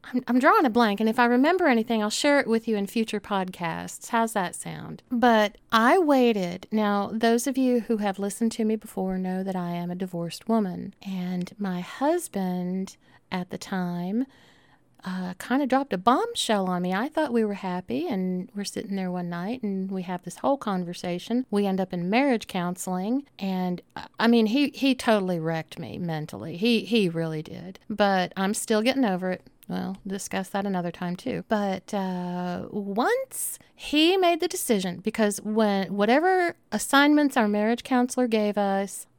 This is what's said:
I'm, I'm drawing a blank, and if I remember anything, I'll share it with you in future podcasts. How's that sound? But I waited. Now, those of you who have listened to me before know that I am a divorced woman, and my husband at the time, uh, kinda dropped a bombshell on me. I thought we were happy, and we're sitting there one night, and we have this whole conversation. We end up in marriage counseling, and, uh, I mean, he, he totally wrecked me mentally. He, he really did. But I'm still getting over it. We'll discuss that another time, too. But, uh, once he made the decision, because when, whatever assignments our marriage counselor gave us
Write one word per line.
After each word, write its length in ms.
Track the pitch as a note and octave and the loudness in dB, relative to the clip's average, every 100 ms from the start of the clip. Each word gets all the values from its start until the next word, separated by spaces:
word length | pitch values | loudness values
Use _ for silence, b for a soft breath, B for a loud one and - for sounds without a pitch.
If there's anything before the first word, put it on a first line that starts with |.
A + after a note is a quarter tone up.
I'm, 200 | - B3 A#3+ | -4 -6 0
I'm 140 | B3 | 4
drawing 260 | C#4+ G#4+ C#4+ | 6 6 4
a 40 | |
blank, 280 | A3 A3+ G3+ | 4 2 4
and 100 | A3 | 0
if 120 | A3 | 4
I 60 | A#3+ | 4
remember 420 | B3 C#4+ F#4 E4+ | 6 4 4 4
anything, 340 | A3+ A3 A3+ | 2 2 0
I'll 80 | G#3+ | 0
share 300 | - D4 C#4+ | 0 4 4
it 80 | A#3+ | 4
with 180 | A3+ A3+ | 0 0
you 100 | G#3 | -2
in 120 | G3+ | 0
future 320 | A#3+ A3 G#3+ | -2 -2 -4
podcasts. 880 | - G3+ F#3 F#3 E3+ E3+ F3+ - - | -4 -4 -4 -6 -6 -6 -10 -12 -2
How's 240 | A#3 A3+ | 0 0
that 240 | G#3+ F3 - | 0 -4 -6
sound? 480 | - D#3 E3 D#3+ _ | -12 -10 -12 -14 _
But 460 | A#3+ A#3+ A3 G#3 - _ | 2 6 6 4 -2 _
I 260 | A3+ A#3 F#4 | 4 6 6
waited. 720 | D#4 C4+ A#3+ G#3+ F3 F3+ - | 6 6 4 2 -2 -6 -4
Now, 400 | A3 G#3 G3+ G3+ | 0 2 0 -2
those 340 | A3 A#3 A#3 C#4 | 0 2 2 2
of 100 | C4 | 0
you 260 | B3+ B3 | 2 2
who 160 | G#3+ A3+ | 2 0
have 200 | G#3 G3 | 0 -2
listened 320 | G3+ - A3+ | -4 0 -2
to 120 | - | 0
me 100 | A3 | 0
before 420 | A3 - - F#3+ F#3 | 0 -4 -6 -2 -2
know 280 | F#3 F#3 | -2 -4
that 100 | F#3+ | -2
I 160 | F#3 F3 | -4 -4
am 220 | F3 F3 | -4 -4
a 20 | |
divorced 540 | F3+ F#3 F3 E3+ - - | -6 -6 -6 -6 -8 0
woman, 440 | A3+ G3 F3 F#3+ - G3 | 0 0 -4 -10 -12 -8
and 480 | F#3 F3+ F3+ F3+ - | -6 -4 -4 -6 -6
my 260 | G3+ F3+ | -6 -4
husband 1120 | F3+ - C#4+ F4 - G3 F#3 F3+ F3+ F#3 F#3+ - b b _ | -8 -2 0 0 -2 -4 -2 -2 -4 -4 -6 -12 b b _
at 200 | F#3 F3+ | -8 -6
the 80 | - | -10
time, 680 | - F#3+ F3+ F3 F3+ A3 C4+ b b b b b _ _ | -6 -4 -4 -4 -4 -4 -4 b b b b b _ _
uh, 300 | - F#3 F3+ F3+ | -10 -6 -8 -10
kinda 280 | - B3+ C#4 | -2 0 2
dropped 260 | B3+ C#4 | 0 0
a 60 | F#3+ | 0
bombshell 680 | G#3+ C#4 A#4 A#4 - G#3 F#3 | 4 4 2 -4 0 2 2
on 140 | F3+ | 0
me. 100 | F3+ | 0
I 160 | F#3+ C#4 | 0 -2
thought 240 | D#4+ D4+ | -2 0
we 120 | A#3 | 2
were 100 | G#3+ | 0
happy, 540 | G3+ F#3+ F3+ - B3 E4+ | -2 -4 -6 -4 -4 -2
and 420 | G3 F#3 F3+ - G3+ | -2 -2 -4 -6 -8
we're 80 | |
sitting 320 | G3 - F#3+ G3 | -8 -8 -6 -4
there 140 | F#3 | -4
one 180 | F3+ F3 | -4 -6
night, 320 | E3+ F#3 B3+ | -6 -6 -6
and 260 | G#3 F#3+ F#3+ | -4 -4 -4
we 140 | G3 | -6
have 220 | F3+ F3+ | -6 -8
this 140 | - - | -8 -4
whole 180 | - C#4 | 0 0
conversation. 880 | - F#3+ F3 F3 F#3 F3 - A#3+ B3+ | 0 -2 -4 -6 -6 -6 -2 -4 0
We 160 | G3+ | 0
end 160 | G3+ F#3+ | 2 0
up 120 | F#3 | -2
in 180 | F3 F3 | -2 0
marriage 380 | A3+ C#4+ A3+ - | 2 2 0 -2
counseling, 760 | F#3 F3 F3+ - F3+ G3 C4 C#4+ - | -4 -4 -4 -6 -4 -2 -4 -4 -8
and, 420 | G3 F#3 F3+ F3 _ | -4 -2 -2 -4 _
uh, 120 | - - - | -16 -16 0
I 80 | A3+ | 4
mean, 200 | A#3 G#3+ | 4 4
he, 240 | B3 C#4+ | 2 0
he 260 | - C4+ B3+ | 0 0 2
totally 420 | - G#3+ F#3 F3 | 2 2 2 -2
wrecked 400 | D#3+ D#3+ - - | -2 -4 -6 -12
me 180 | - - | -10 -8
mentally. 600 | F3 D#3 D3+ G2 A2 E3+ | -4 -4 -6 -10 -10 -2
He, 240 | A3+ A3+ | 2 2
he 280 | F#3+ A3+ F#3 | 2 2 2
really 340 | E3 E3 D#3 | 0 -4 -4
did. 360 | D#3 - F3+ F#3+ _ | -8 -12 -14 -18 _
But 440 | G#3 G3+ F#3+ F3 - | 2 4 4 0 -2
I'm 160 | F#3+ | -2
still 300 | G#3+ - G#3+ | -2 0 2
getting 220 | A#3 C4+ | 2 2
over 260 | A#3+ F3+ F#3 | 2 0 -2
it. 180 | F3+ - _ - | -6 -10 _ -10
We'll 240 | F3+ F#3 G3 G3 | -6 -6 -8 -8
discuss 440 | G3 - F#3+ F#3+ | -8 -6 -6 -4
that 160 | G3 G3 | -4 -2
another 240 | F#3 F3 | -2 -4
time, 260 | - F3+ F3 | -6 -8 -6
too. 280 | - E3+ - | -6 -8 -2
But, 460 | G#3+ G3+ F#3+ - | -2 0 -4 -4
uh, 720 | G3+ F#3+ F3+ F3+ F3+ F3+ F3 - | -4 -4 -4 -4 -6 -6 -6 -6
once 880 | G#3 G3 G3 D#4 B4 C5 - - - b | -8 -4 -2 0 0 -4 -8 -8 -10 b
he 420 | _ - D4 D#4+ F#4+ | _ -2 2 4 4
made 240 | F4+ E4+ | 2 2
the 80 | F4 | -2
decision, 520 | F4+ - G#3 F#3 F3 | -4 0 0 0 -4
because 400 | - A3 G#3 G#3 | -6 0 0 0
when, 520 | G#3 G#3+ G#3+ G3 F#3+ | -2 2 2 2 -2
whatever 600 | G3+ G#3 C4+ F4+ F#4 F4 - _ | 0 4 4 4 2 2 -4 _
assignments 680 | A3 - C#4 C#4+ D4 C#4+ C4+ | -6 2 6 6 6 4 2
our 120 | G#3+ | 2
marriage 340 | G#3 G#3+ A#3+ | 2 2 0
counselor 440 | - B3+ B3 - B3 | 0 2 2 0 0
gave 320 | A3 G#3 G#3 | 2 2 0
us 480 | G3+ G3 G3 - - | 0 0 -2 -8 -16